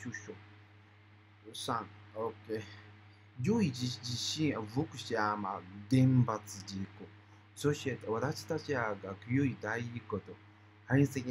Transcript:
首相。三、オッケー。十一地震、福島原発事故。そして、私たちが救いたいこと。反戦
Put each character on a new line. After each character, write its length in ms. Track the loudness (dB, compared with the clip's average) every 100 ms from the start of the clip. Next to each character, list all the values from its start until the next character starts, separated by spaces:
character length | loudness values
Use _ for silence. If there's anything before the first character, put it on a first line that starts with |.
首 120 | -10
相。 220 | -10 -12 -14 -18 -20 -20 -20 -20 -20 -20 -20 -20 -20 -14
三、 320 | -8 -4 -4 -4 -14 -12 -6
オ 120 | -4
ッ 20 | -6 -6
ケ 60 |
ー。 80 | -6 -6 -14 -18 -20 -20 -20 -16 -2
十 220 | 2 4
一 100 | 2 2 -2 -4
地 160 | -6 -4
震、 380 | -4 0 0 0 -2
福 240 | -2 -2 -4
島 640 | -2 2 2 2 -2 -4 -8 -14 4
原 120 | 6 8 8 6
発 380 | 2 -4 -12 -8
事 200 | -6 -8 -10
故。 80 | -16 -16 -20 -20 -20
そ 200 | -2 0
し 100 | 2
て、 140 | -2 -4 -2
私 360 | 0 0 -2
た 140 | -4 -4
ち 120 | -2
が 220 | 0 0 -2 -6 -10 0
救 200 | 2 2
い 80 | 0
た 200 | -4 -4
い 80 | -4 -8 -4
こ 100 | -6
と。 140 | -6 -14 -18 -20 -20 -18 2
反 200 | 6 6
戦 180 | 2 -4